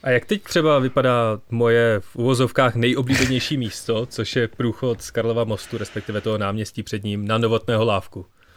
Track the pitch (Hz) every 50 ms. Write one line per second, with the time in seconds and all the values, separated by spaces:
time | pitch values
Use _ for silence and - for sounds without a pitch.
0 | - - 127 123 - - 208 196 - - - 180 156 156 151 139 127 131 - 147
1 | 139 127 123 120 117 110 107 107 - - 117 117 120 117 117 117 117 117 110 101
2 | 95 - - 123 120 127 135 120 131 120 - - 131 123 - 120 117 120 127 131
3 | 131 123 135 127 135 127 131 127 - - 156 135 123 107 - - - - 113 107
4 | 120 - - - 110 - - 131 120 107 - - 120 120 107 - - 127 117 -
5 | - - - 117 113 117 117 117 117 110 110 98 - - - 113 107 - - 107
6 | 101 - 107 104 - 113 107 104 104 98 101 110 107 - - - 104 - - 107
7 | 101 107 101 104 104 101 110 110 117 110 113 110 - - 117 107 110 117 104 95
8 | - - - - 92 - _ _ _ - -